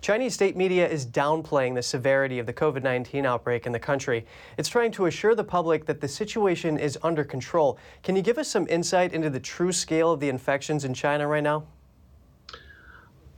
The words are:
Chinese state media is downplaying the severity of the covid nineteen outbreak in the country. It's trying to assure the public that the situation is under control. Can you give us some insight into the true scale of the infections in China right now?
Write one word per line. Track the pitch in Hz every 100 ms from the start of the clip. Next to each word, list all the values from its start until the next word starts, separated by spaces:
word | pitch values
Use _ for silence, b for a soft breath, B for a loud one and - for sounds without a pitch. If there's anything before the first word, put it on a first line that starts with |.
Chinese | - 220 262
state | - 196 180
media | 185 180 175
is | 160
downplaying | 123 147 143 160 156 143 127
the | 127
severity | 120 135 135 135 135 127
of | 117
the |
covid | 117 156 135
nineteen | 131 127 123 139 135
outbreak | 120 - 120 123
in |
the | 117
country. | - 139 139 117 B B B -
It's | 151
trying | 240 233
to | 226 175
assure | 156 208
the | 226
public | - 175 165 156 160
that | 147
the | 143
situation | - 208 233 202 170 170 151
is | 147 -
under | 165 156
control. | 147 131 - 170 143 - B B
Can | -
you | 190
give | 185 240
us | 302
some | - 160
insight | 170 165 185 180
into | 165 156
the | 127
true | - - 175
scale | 175 - 160 165
of | 151
the | 139
infections | 127 - 139 - 151
in | 135
China | 127 147 147 147
right | 151
now? | 147 151 151 - _ _ - - _ _ - B B B B B B _ -